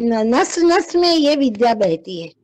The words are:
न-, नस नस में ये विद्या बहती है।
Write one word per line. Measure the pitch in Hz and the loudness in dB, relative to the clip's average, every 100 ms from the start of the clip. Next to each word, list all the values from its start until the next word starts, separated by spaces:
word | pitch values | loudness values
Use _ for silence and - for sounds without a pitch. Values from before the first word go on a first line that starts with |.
न-, | 233 226 220 | -4 -2 0
नस | 254 370 349 | 0 0 0
नस | 339 339 339 349 | 2 2 0 0
में | 349 | 2
ये | 330 285 294 | 2 2 2
विद्या | 269 208 240 | 0 0 0
बहती | 220 196 165 185 175 | 0 -2 -2 -6 -12
है। | 165 - | -14 -18